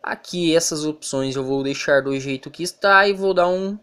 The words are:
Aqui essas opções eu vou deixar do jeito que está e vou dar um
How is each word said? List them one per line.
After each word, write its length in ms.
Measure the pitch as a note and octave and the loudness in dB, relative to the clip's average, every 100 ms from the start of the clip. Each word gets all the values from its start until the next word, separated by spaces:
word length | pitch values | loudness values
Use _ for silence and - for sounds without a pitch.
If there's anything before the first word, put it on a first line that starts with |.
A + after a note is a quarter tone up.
Aqui 540 | - - - F3+ E3+ | -8 -10 -8 -4 2
essas 300 | D#3+ D#3+ D#3 | 2 0 -4
opções 500 | D3+ D3+ - C#3 C3+ | -6 -6 -6 -4 -4
eu 80 | C3 | -4
vou 220 | C3 C#3 | -2 -2
deixar 380 | C#3 C#3 - C#3 | -2 -4 2 2
do 140 | C3+ C3+ | 2 -4
jeito 320 | C3+ C3+ - | -4 -6 -8
que 100 | - | -8
está 460 | E3+ - G3+ G3 G3+ | -10 -2 4 6 6
e 40 | |
vou 220 | G3 G3 | 2 0
dar 140 | F#3 F3 | 2 2
um 280 | F#3 F#3+ G#3 | 0 -4 -8